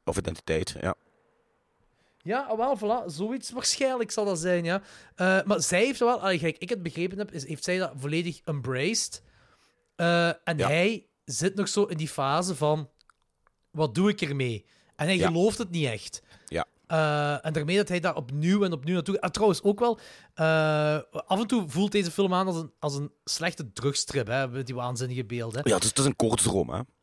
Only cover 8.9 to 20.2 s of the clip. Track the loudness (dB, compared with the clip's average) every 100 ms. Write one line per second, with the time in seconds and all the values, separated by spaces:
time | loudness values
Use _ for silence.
8.9 | -2 -4 -8 -18 _ _ _ _ _ _
9.9 | -2 2 4 2 0 -4 0 2 4 2
10.9 | 0 -8 _ -10 -2 -2 0 -2 0 0
11.9 | 0 -4 -2 0 0 0 0 2 0 -2
12.9 | _ _ _ _ _ _ _ _ -2 0
13.9 | 4 2 2 -2 -2 -2 -2 _ _ _
14.9 | _ 0 2 2 4 2 2 -4 -2 -2
15.9 | -2 -8 -16 _ -20 -6 -4 -4 _ _
16.9 | 0 2 2 0 -2 -2 -2 2 2 2
17.9 | 0 0 -2 -4 0 4 4 4 0 0
18.9 | 0 0 0 0 2 2 4 2 2 2
19.9 | 0 -6 -20